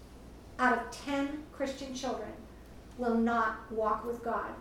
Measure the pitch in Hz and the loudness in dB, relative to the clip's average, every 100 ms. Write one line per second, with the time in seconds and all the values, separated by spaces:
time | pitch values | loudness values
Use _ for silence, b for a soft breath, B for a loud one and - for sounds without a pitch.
0 | - - - - - - 247 233 - - | -18 -18 -16 -18 -12 2 6 6 2 -8
1 | 277 277 277 302 - - 262 - 269 254 | -2 0 0 -2 -8 -4 -4 -4 -6 -4
2 | 247 226 214 - - - - - - - | -2 -2 -6 -10 -14 -16 -16 -16 -12 0
3 | 240 226 226 233 220 - - 220 214 208 | 4 6 6 6 4 2 -4 0 2 2
4 | 240 233 233 208 - - | -2 -4 -2 -2 -2 -8